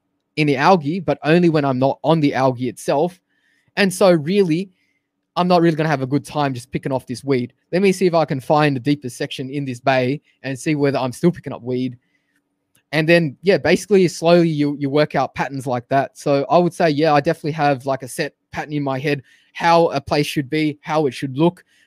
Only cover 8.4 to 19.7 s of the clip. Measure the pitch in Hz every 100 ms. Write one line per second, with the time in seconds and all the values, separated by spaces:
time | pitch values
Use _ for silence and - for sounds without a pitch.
8.4 | - 151 151 131 139 143 127 - 143 -
9.4 | 131 143 135 123 135 131 127 147 - _
10.4 | 131 135 165 147 143 131 127 113 175 -
11.4 | 139 113 120 127 127 123 _ _ _ _
12.4 | _ _ _ _ _ 151 160 170 156 -
13.4 | 175 160 147 180 - 196 175 - 165 175
14.4 | 170 147 147 143 139 147 147 151 127 -
15.4 | 160 139 131 123 - 135 123 - 151 139
16.4 | 139 170 175 - 170 143 156 147 151 156
17.4 | 151 156 147 131 135 135 123 - 143 -
18.4 | _ - 143 147 139 135 147 143 - _
19.4 | _ - 175